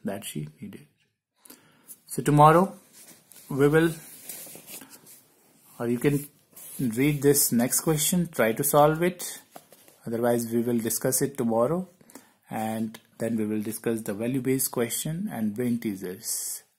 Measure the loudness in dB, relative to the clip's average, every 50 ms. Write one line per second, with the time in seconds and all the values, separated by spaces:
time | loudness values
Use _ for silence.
0 | -6 -8 -8 -8 -10 -10 -10 -10 -10 -10 _ _ -16 -16 -16 -18 -20 _ _ _
1 | _ _ _ _ _ _ _ _ _ -20 -20 _ _ _ _ _ _ -20 -20 _
2 | _ -10 -8 -2 2 4 6 8 8 8 8 6 4 2 -2 -16 _ _ _ -20
3 | -20 -20 -20 _ _ _ -20 -20 -12 -8 0 2 4 4 6 4 4 4 0 -4
4 | -14 -20 -20 -20 -18 -18 -16 -16 -18 -18 -20 -20 -20 -18 -18 -18 -18 -20 -20 -20
5 | _ -20 -20 -20 _ _ _ _ _ _ _ _ _ _ -12 -6 -2 -2 -2 2
6 | 2 2 2 0 -4 -8 _ _ _ _ _ -20 -20 -18 -8 -4 -4 -2 0 2
7 | 2 2 2 4 4 4 6 6 2 2 2 2 2 2 0 0 0 0 0 0
8 | 0 0 0 0 0 -2 0 0 2 2 2 0 -2 4 6 6 6 6 4 2
9 | 0 -2 -2 -4 -12 -12 -12 -16 -20 _ _ -20 _ _ -20 _ _ -20 _ _
10 | -10 -6 -4 0 2 2 2 2 0 0 0 0 0 2 0 0 0 -2 -4 -2
11 | -2 0 0 0 -2 -2 -2 -2 -2 0 2 2 2 2 0 -2 -4 -8 _ _
12 | _ _ -20 -20 _ _ _ _ _ _ -8 -6 -4 -4 -4 -4 -6 -8 -8 -16
13 | _ _ _ -6 -4 -4 -2 -2 -2 -2 -2 -4 -4 -6 -10 -6 -4 -4 -4 -4
14 | -4 -8 -6 -4 -4 -4 -4 -2 0 0 0 0 -2 -4 -2 -2 -2 -2 -4 -6
15 | -6 -6 -6 -6 -6 -6 -4 -4 -4 -4 -2 -2 -2 -2 -2 -2 -2 -6 -6 -6
16 | -8 -10 -10 -10 -8 -8 -8 -6 -8 -8 -10 -12 _ _ _